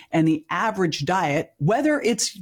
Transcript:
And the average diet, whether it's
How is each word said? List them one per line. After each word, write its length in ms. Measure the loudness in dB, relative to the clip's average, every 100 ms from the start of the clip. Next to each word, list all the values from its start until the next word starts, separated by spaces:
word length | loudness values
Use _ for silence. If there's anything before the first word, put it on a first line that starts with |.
| -4
And 160 | 0 2
the 180 | 0 -2
average 540 | -4 -2 -2 -2 -2
diet, 480 | -2 0 0 -2 -4 -2
whether 420 | 0 2 2 2
it's 380 | 0 0 -4 -8